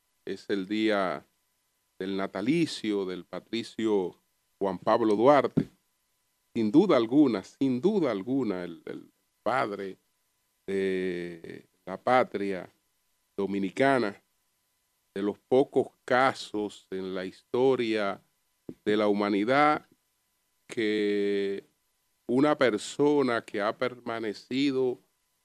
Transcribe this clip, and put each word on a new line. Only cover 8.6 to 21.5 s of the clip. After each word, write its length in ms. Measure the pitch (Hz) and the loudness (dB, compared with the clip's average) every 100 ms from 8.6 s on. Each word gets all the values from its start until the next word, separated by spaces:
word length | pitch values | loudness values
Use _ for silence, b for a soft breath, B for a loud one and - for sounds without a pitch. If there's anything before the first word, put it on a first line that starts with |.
el, 180 | 87 80 - | -8 -12 -14
el 260 | - - _ _ _ | -14 -16 _ _ _
padre 520 | - 127 120 98 98 92 _ _ _ _ _ _ - | -2 -2 -2 -6 -10 -14 _ _ _ _ _ _ -6
de 1040 | 98 95 92 92 87 87 85 85 85 - _ - | -2 0 -2 -4 -4 -8 -12 -16 -16 -20 _ -12
la 160 | 95 | -6
patria 680 | - 127 107 101 101 92 87 _ _ _ _ _ _ - | 2 2 2 -2 -4 -6 -10 _ _ _ _ _ _ -6
dominicana, 840 | 95 98 95 - 135 131 107 101 _ _ _ _ _ _ _ _ _ | -4 -2 -2 2 2 4 0 -6 _ _ _ _ _ _ _ _ _
de 80 | 98 | -6
los 160 | 101 95 | -4 -6
pocos 520 | - 127 143 135 - _ | 0 2 2 0 -2 _
casos 840 | - 123 131 113 - 107 104 - - | 0 2 2 0 -6 -6 -6 -8 -12
en 240 | 95 95 | -10 -8
la 120 | 92 92 | -8 -10
historia 920 | - _ 123 135 127 117 107 98 92 _ _ _ _ - - | -12 _ 0 2 2 0 -2 -2 -6 _ _ _ _ -20 -8
de 140 | - 107 | -2 2
la 100 | 104 | 2
humanidad 800 | 101 104 104 107 135 147 151 - _ _ _ _ _ _ _ - | 2 2 0 2 4 2 0 -6 _ _ _ _ _ _ _ -12
que 1000 | - 107 107 104 104 101 101 98 | -4 -2 0 0 0 -2 -2 -4